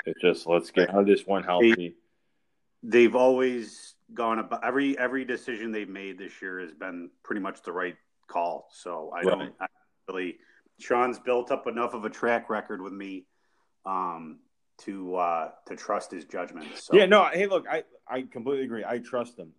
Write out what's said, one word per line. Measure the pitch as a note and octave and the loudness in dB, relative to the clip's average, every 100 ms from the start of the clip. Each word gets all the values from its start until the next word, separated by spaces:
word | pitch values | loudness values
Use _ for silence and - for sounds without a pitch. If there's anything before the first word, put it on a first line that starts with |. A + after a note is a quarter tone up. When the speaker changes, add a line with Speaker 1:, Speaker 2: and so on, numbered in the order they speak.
| - | -8
Speaker 1:
It's | D#2 | 2
just, | F2+ E2 E2 | 2 2 2
let's | E2+ E2 | 2 2
get | - F2 | 2 4
out | G2 | 4
of | G2+ | 6
this | G2 - | 6 4
one | G2 | -2
healthy. | F2+ F2+ A#2 A2+ | 2 6 6 6
Speaker 2:
They, | F2 - _ _ _ _ _ _ _ _ | 0 -10 _ _ _ _ _ _ _ _
they've | A#2 A#2+ A#2 B2 | 2 6 8 6
always | B2+ B2+ C3 B2 G#2+ - - - _ | 4 4 2 -2 -8 -14 -20 -20 _
gone | A2+ A#2 A2+ | -4 -2 -2
about, | - A#2 A#2 | -2 -4 -2
every, | C3 C#3 C3+ | 0 0 0
every | B2+ C3 | -2 -2
decision | B2 A2+ - A2 A2+ | -4 -6 -6 -8 -6
they've | G#2+ G2 | -6 -8
made | G2 G2 F#2 | -10 -12 -12
this | F#2 - | -14 -12
year | F#2+ F#2 | -10 -10
has | F2 | -10
been | D#2 F#2+ F2 F2 _ | -12 -12 -12 -14 _
pretty | - A2 | -8 -6
much | F#2+ - | -6 -10
the | - | -8
right | F2 F2+ E2+ _ _ _ | -6 -6 -8 _ _ _
call. | F2+ E2+ D#2+ - | -4 -4 -6 -12
So | - F2+ E2 D#2 F2+ | -16 -10 -10 -8 -2
I | |
don't, | F#2 F2+ | 0 0
Speaker 1:
Right. | F#2+ - | -4 -10
Speaker 2:
I | F#2 _ _ _ - | -12 _ _ _ -10
really, | F#2 F2+ D#2+ _ _ _ _ | -6 -6 -8 _ _ _ _
Sean's | - A#2+ B2 A#2 | -2 2 2 0
built | - B2 B2 | -2 -2 0
up | C3+ B2 | -4 -4
enough | A2+ A#2 | -4 -4
of | A#2 | -4
a | G#2+ | -8
track | - A#2 A#2 A2+ | -4 0 0 -2
record | G#2+ - G#2 | -6 -4 -10
with | F#2+ | -10
me, | G2 G2 F#2+ - _ _ _ _ _ F#2+ | -10 -10 -12 -14 _ _ _ _ _ -6
um, | F#2+ F2+ E2 D#2+ D#2 _ _ _ _ | -4 -4 -6 -12 -18 _ _ _ _
to, | - G2 F2+ F2+ | -12 -10 -6 -2
uh, | F2 E2 D#2 - - | 0 -2 -4 -12 -16
to | F2 | -14
trust | - G#2 - | -6 -6 -6
his | F2+ - | -14 -12
judgment. | F#2 F2 D#2+ D#2 - | -10 -10 -10 -16 -16
So. | - G3 | 6 6
Speaker 1:
Yeah, | F#3 | 10
no, | G#3 E3 | 8 6
hey, | E3 G3+ | 2 0
look, | F3+ C3 | 0 0
I, | D#3 - - - | -6 -6 -18 -8
I | B2+ | -6
completely | C3 B2+ A#2 C#3 B2+ | -6 -8 -4 -2 -2
agree. | A2+ | -6
I | F#2+ A#2+ | -4 -6
trust | A#2+ B2 A#2+ - | -4 -6 -6 -10
him. | D#2+ | -20